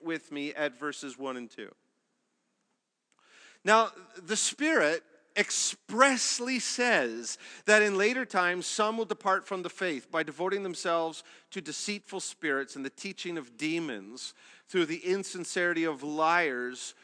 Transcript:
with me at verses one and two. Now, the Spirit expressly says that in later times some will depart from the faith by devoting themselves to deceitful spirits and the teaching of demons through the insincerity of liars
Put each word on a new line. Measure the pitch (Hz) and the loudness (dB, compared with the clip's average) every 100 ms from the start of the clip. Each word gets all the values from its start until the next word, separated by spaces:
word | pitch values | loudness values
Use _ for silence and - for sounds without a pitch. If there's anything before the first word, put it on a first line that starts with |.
with | 165 160 - | -6 -8 -8
me | 143 143 | -8 -6
at | 143 147 123 | -4 -4 -4
verses | 151 139 143 123 | -8 -8 -10 -10
one | 135 127 | -8 -8
and | 117 | -10
two. | - 101 - _ _ _ _ _ _ _ _ _ _ _ _ _ _ _ - - - | -12 -16 -16 _ _ _ _ _ _ _ _ _ _ _ _ _ _ _ -20 -20 -4
Now, | 185 220 220 - - 175 | 6 6 6 0 -18 -14
the | 170 208 | -4 -2
Spirit | - - 302 311 151 165 - _ _ - | 0 0 2 4 4 2 -4 _ _ 0
expressly | 202 - - - - 214 277 254 - - 240 262 | 0 2 -2 -4 -4 4 4 4 0 -2 -2 -2
says | - - 247 202 123 113 113 - - - | -2 0 2 4 2 -2 -8 -10 -14 -6
that | - 214 | 4 6
in | 214 196 | 6 4
later | 208 254 | 2 2
times | 247 196 180 180 170 | -2 2 2 0 -2
some | - 214 226 | 0 0 0
will | |
depart | 214 208 202 190 - | -2 -2 2 2 0
from | 190 | -6
the | 175 | -6
faith | - 185 143 - | -4 -4 -4 -4
by | 165 | -2
devoting | 160 143 180 196 | -2 -2 -2 -2
themselves | 190 170 185 170 160 156 - - _ | -4 -4 0 0 0 -4 -16 -20 _
to | 190 | -10
deceitful | 156 143 - 208 - 190 | -8 -6 -4 -6 -6 -8
spirits | - - 160 139 135 143 | -8 -6 -2 -2 -2 -8
and | |
the | 135 | -10
teaching | - 196 - 175 170 | -8 -10 -8 -8 -8
of | 123 120 | -8 -6
demons | 156 165 160 110 98 127 - - - - - | -2 -2 -2 -6 -10 -14 -14 -16 -20 -20 -4
through | 185 | 0
the | 160 170 | 0 0
insincerity | 180 190 190 180 170 190 175 170 | -2 -2 -2 -8 -6 0 0 2
of | 165 143 | 0 -2
liars | 143 151 160 170 165 123 123 127 - - | -4 0 4 4 2 0 -4 -8 -12 -16